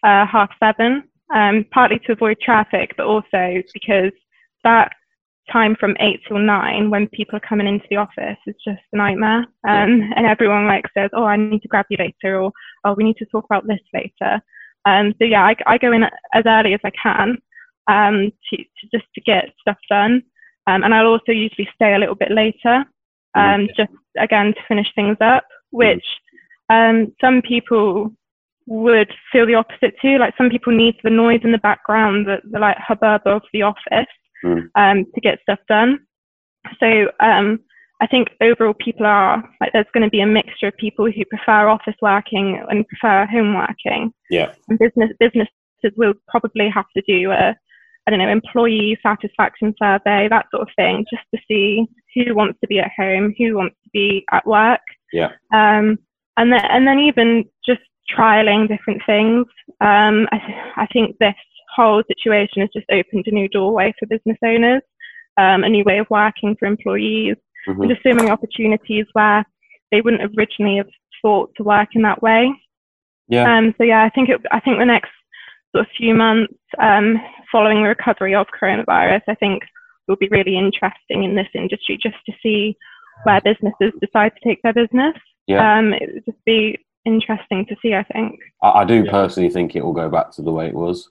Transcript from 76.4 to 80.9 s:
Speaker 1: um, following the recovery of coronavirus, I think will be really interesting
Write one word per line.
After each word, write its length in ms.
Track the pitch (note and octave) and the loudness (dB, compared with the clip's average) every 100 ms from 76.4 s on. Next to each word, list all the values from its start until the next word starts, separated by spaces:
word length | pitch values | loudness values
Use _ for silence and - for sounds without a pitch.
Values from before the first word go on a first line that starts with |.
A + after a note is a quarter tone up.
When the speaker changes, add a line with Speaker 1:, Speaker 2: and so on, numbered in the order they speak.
| A3 - _ - | -2 -8 _ -2
Speaker 1:
um, 420 | A3 G3+ G#3 A3+ - - - | 2 2 2 -2 -6 -20 -4
following 320 | A#3 G#3+ G#3+ | 0 2 2
the 60 | G#3+ | 0
recovery 440 | A3 - G3+ F#3+ | -2 -4 -4 -2
of 140 | G3 G3 - | -2 -2 -4
coronavirus, 640 | G3 - - - F3 F#3+ - | -4 -4 -2 0 2 0 -2
I 80 | G#3+ | -4
think 260 | G3+ F#3+ - _ _ _ - | -2 -4 -8 _ _ _ -6
will 80 | F#3+ | -2
be 120 | G3 | 0
really 280 | G#3 F#3+ F#3 | 0 0 -2
interesting 640 | G3 G3 F#3+ | -2 -2 -6